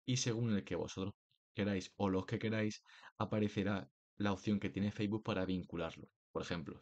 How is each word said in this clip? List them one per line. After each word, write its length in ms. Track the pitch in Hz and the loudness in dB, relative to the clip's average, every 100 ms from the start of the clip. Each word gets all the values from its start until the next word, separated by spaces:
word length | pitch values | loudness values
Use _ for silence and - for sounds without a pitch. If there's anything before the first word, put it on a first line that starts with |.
y 140 | - 127 | -2 0
según 360 | 127 113 120 | 2 2 2
el 80 | 104 | 2
que 140 | - 85 | 0 -2
vosotros 380 | - - 98 - _ _ _ | -2 -4 -6 -6 _ _ _
queráis 400 | - 101 98 - - | -2 2 0 -2 0
o 140 | 101 | 2
los 160 | 95 90 | 2 0
que 120 | 107 | -2
queráis, 440 | 110 110 107 - - - - - | 0 0 0 -2 -14 -20 -12 -4
aparecerá 720 | 110 107 104 104 98 98 - _ _ - | 0 2 2 2 0 0 -4 _ _ -2
la 140 | 101 | 0
opción 280 | 95 - 104 | 2 2 2
que 80 | 95 | 2
tiene 240 | 95 101 | 0 0
Facebook 300 | - 104 110 | 0 0 0
para 240 | 110 95 92 | -2 -2 0
vincularlo. 640 | 92 - 85 82 - - _ _ | 0 -2 -4 -4 -6 -16 _ _
Por 120 | 82 | -6
ejemplo, 360 | 80 87 71 - | -2 -4 -4 -10